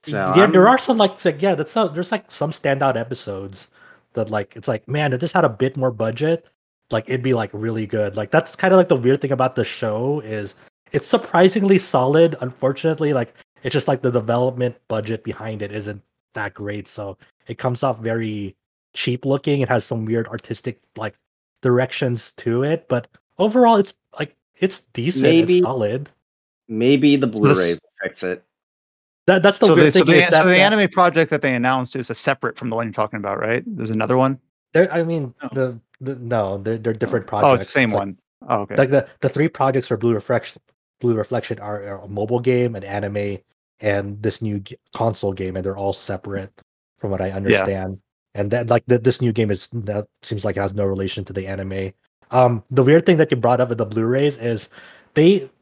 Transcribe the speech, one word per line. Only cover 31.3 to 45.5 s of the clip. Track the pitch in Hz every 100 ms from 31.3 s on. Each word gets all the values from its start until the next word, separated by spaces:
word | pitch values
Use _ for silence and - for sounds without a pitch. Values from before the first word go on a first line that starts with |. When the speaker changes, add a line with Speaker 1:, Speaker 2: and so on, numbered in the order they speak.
Speaker 3:
that | 151
they | 139
announced | 123 123 131 123 135
is | 120
a |
separate | - - 135 123 -
from | 127
the | 113
one | 117
you're |
talking | - 107 107
about, | 101 98
right? | 110 120 240
There's | 190 113
another | 110 110 127
one? | 131 135 _ _ _
Speaker 2:
There, | 160 185
I | 170
mean, | 165 165 131 _
Speaker 4:
Oh. | 135
Speaker 2:
the, | 131 131 117 _ _
the, | 131 131
no, | 120 117 98 98
they're, | 101 113
they're | 110
different | 110 113 113 -
Speaker 3:
Oh, | 104 143
it's | 127
the | 98
Speaker 2:
projects. |
Speaker 3:
same | 143 120
Speaker 2:
It's |
like | 101
Speaker 3:
one. | 98 90 _ _ -
Oh, | 117
okay. | 101 107
Speaker 2:
like, | 135
the, | 139 - _
the | 135
three | 135 160
projects | - 135 131 -
for | 110
Blue | 117
Reflection, | 110 - 120 - - _ _ _ _
Blue | 123
Reflection | 110 104 123 - 107
are, | 104 104
are | 101 98
a | 95
mobile | 101 104 120
game, | 123 123 123 107
an |
anime, | 95 101 101 104 101 98 _ _ _ _
and | 107 101 101 101
this | 107 -
new | 110 104
g-, | 98 - _
console | - 117 101 101
game, | 95 92